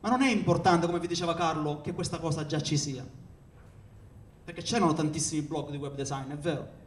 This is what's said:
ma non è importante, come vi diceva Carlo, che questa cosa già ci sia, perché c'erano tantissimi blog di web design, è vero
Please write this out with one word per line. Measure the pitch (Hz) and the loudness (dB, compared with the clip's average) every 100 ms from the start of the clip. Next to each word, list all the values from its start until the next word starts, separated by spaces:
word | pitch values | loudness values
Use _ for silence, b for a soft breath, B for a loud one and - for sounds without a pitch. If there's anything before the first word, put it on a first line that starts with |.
ma | 208 | 2
non | 254 | 4
è | 269 | 4
importante, | 208 175 170 185 170 170 | 4 4 4 6 6 4
come | 170 | 0
vi | 170 | -2
diceva | 175 170 | -2 0
Carlo, | 165 165 156 151 147 | 0 0 0 -2 -2
che | - | -6
questa | 175 175 165 | -4 -4 -2
cosa | 165 147 151 | -2 -2 0
già | 156 | -2
ci | - 143 | 0 0
sia, | 143 127 127 - - - - - - - - - - - - - | 0 -8 -10 -16 -20 -20 -20 -20 -20 -20 -20 -20 -20 -20 -20 -18
perché | - 170 | -14 -8
c'erano | 170 233 175 | -2 4 4
tantissimi | 160 151 151 - 156 | 4 2 0 -2 -2
blog | 147 160 135 | -2 -4 -4
di | 143 | -6
web | 143 139 | -8 -6
design, | 135 139 131 | -6 -6 -8
è | 147 | -4
vero | 170 151 - - | -4 -4 -6 -16